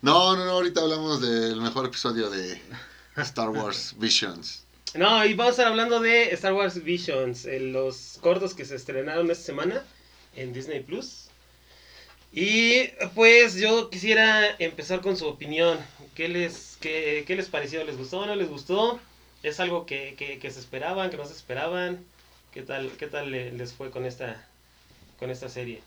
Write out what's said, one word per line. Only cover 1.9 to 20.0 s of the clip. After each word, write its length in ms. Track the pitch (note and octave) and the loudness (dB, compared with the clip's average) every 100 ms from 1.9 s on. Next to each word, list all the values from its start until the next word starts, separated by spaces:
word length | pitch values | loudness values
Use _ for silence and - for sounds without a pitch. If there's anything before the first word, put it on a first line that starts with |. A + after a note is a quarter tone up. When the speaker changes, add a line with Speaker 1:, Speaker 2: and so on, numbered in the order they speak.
| B2 B2 A2+ G#2+ | -2 -2 0 -2
Speaker 1:
de 300 | G2 F#2 F2+ - A#2+ - - - - | -4 -6 -10 -14 -18 -18 -20 -16 -8
Star 320 | C#3 - A2 | -6 -4 -4
Wars 440 | A2 G#2+ G2+ - | -2 -4 -6 -8
Speaker 2:
<laughs> 40 | G#2+ | -4
Speaker 1:
Visions. 680 | A2 - G#2 E2+ D#2+ - - _ - | 0 2 0 -8 -14 -16 -20 _ -12
Speaker 2:
No, 300 | D3+ G3 A3+ | 0 4 6
y 80 | G#3 | 4
vamos 200 | G3+ A#3+ | 4 2
a 100 | B3 | 4
estar 40 | A#3+ | 4
hablando 320 | A3 A#3 A#3 | 4 2 2
de 340 | A3+ A#3 A3+ | 4 4 4
Star 180 | E3+ G3 | 0 0
Wars 320 | F#3+ G3 F3+ | 2 0 -2
Visions, 640 | D#3 F3 F3 C#3 B2+ A#2+ - | -4 -4 -2 -2 -2 -4 -6
eh, 120 | C3+ | -6
los 580 | C3 C3 C3+ B2+ - - | -4 -2 -2 -4 -16 -2
cortos 320 | E3+ F#3 F3+ | 2 2 0
que 140 | - C#3+ | -6 -12
se 100 | C#3 | -12
estrenaron 540 | - C3+ C#3+ D#3 E3+ | -6 -6 -4 0 0
esta 120 | E3+ - | -2 -4
semana 360 | C#3+ D#3+ A#3 - _ _ _ _ - | -4 -2 -4 -8 _ _ _ _ -14
en 160 | B2+ | -10
Disney 280 | B2 C3+ C#3+ | -10 -8 -10
Plus. 480 | B2+ F#3 C4+ - - _ _ _ _ - - - - - _ | -8 -10 -10 -16 -20 _ _ _ _ -20 -20 -20 -20 -20 _
Y, 580 | D3+ F#3+ A3 A#3 A#3+ B3+ - G3+ | -4 0 4 4 4 2 -4 -8
pues, 420 | F#3 A3+ A#3 A#3 F#3 | 6 10 12 10 6
yo 320 | G#3+ A3+ - | 2 2 0
quisiera 640 | F#3+ G3+ A3 A3 G#3+ G#3 - | -6 2 6 6 6 4 2
empezar 420 | E3 E3 D3+ F#3 | -4 -6 -4 -4
con 160 | F3+ F#3 | -2 -2
su 100 | D#3 | -4
opinión. 520 | - D3 D#3 E3+ D#3+ C#3 - - | -8 -6 2 2 2 -4 -18 -20
¿Qué 140 | - E3 | -8 -4
les, 480 | F3 E3+ E3+ - - | -2 -4 -6 -18 -12
qué, 440 | D#3+ D#3 D#3 D3+ D3 | -6 -4 -2 -2 -2
qué 100 | F#3 | -6
les 120 | F#3 | -4
pareció? 340 | D#3 C#3 D#3+ | -6 -4 -6
¿Les 120 | D#3 C3 | -6 -8
gustó 240 | C3 F#3 | -8 -6
o 60 | G#3 | -4
no 100 | G3+ | -4
les 140 | E3+ | -4
gustó? 500 | D3 C#3+ F#3+ A3+ A#3+ - _ _ _ | -6 -4 0 0 -2 -10 _ _ _
¿Es 180 | D3+ D3+ | -8 -4
algo 260 | F3+ F3 E3+ | -2 -2 -4
que, 280 | C#3 | -10